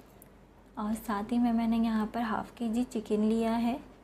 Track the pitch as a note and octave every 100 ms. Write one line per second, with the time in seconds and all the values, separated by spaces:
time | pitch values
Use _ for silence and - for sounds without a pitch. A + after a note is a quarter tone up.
0 | - - - - - - - - G#3+ A3
1 | - G3+ A3+ A#3+ A#3+ A3+ A3+ A3+ A3+ A3
2 | G#3+ A#3 A3+ G#3+ - - A#3 A3 B3 A#3
3 | G#3+ G#3 G#3+ A3+ A3+ A3+ A#3 C#4 - -